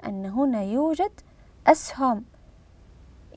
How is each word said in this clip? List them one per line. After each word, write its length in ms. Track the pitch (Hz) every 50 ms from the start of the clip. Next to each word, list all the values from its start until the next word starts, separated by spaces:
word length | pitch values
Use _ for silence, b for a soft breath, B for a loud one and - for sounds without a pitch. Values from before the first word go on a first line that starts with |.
| -
أن 200 | 220 196 190 190
هنا 380 | 190 202 254 285 269 240 208 196
يوجد 580 | 196 214 269 302 320 311 311 381 415 - - - b b b b b b b b
أسهم. 580 | - 320 311 - - - - 269 254 220 208 240 - - - - - - - - - - - - - - - - - - - - - -